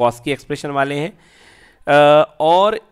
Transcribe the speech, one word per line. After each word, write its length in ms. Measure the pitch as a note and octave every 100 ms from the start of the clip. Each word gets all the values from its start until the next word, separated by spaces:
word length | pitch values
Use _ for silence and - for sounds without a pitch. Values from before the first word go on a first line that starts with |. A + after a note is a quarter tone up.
cos 180 | A#2+ A#2
की 120 | -
एक्सप्रेशन 380 | C3+ - D3 D3
वाले 260 | C#3+ C#3 C#3+
हैं, 220 | E3 - _ _ _ _ _ _ -
अ, 500 | C#3+ D3 D3+ - _
और 400 | D#3 F3 G#3 G#3+ -